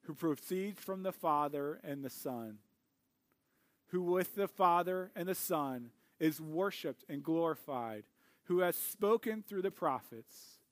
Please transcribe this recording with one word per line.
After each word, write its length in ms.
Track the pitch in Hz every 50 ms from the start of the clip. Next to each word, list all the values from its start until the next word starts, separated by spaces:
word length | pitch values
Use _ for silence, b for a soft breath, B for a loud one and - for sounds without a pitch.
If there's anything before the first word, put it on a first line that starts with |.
| _
who 80 | - 156
proceeds 680 | - 170 165 147 135 - - 185 185 190 208 202 -
from 220 | - - 190 190 190
the 80 | 190
Father 680 | 180 - - 165 151 147 147 143 143 143 143 143 156 - -
and 200 | 156 143 143 139
the 60 | 127
Son, 480 | - - - 143 127 117 117 110 107 107 _ _ _ _ _ _ _ _ _ _ _ _ _ _ _ _ _ _ _ _ _ _ _ _ _ _
who 140 | - 185
with 340 | 180 175 180 185 185 - -
the 120 | 202 196 185
Father 640 | - - 190 175 170 175 175 175 185 185 185 196 -
and 120 | - 175 180
the 80 | 185
Son 560 | - - - 180 156 143 135 131 123 120 120 - b b b b b
is 220 | 165 160 156 160
worshipped 640 | 160 156 156 170 190 196 185 - - 165 131 _ - -
and 160 | 156 143 143
glorified, 800 | 156 160 165 170 165 156 - - - 139 127 117 113 110 104 104 _ b b b b b b b
who 140 | - 180 180
has 160 | 185 175 165
spoken 680 | - - - - - 208 202 226 233 - 233 220 220 202 -
through 140 | 208 190
the 100 | 180 196
prophets. 880 | - - 185 156 135 120 - - 120 113 113 _ - - - - - - _ _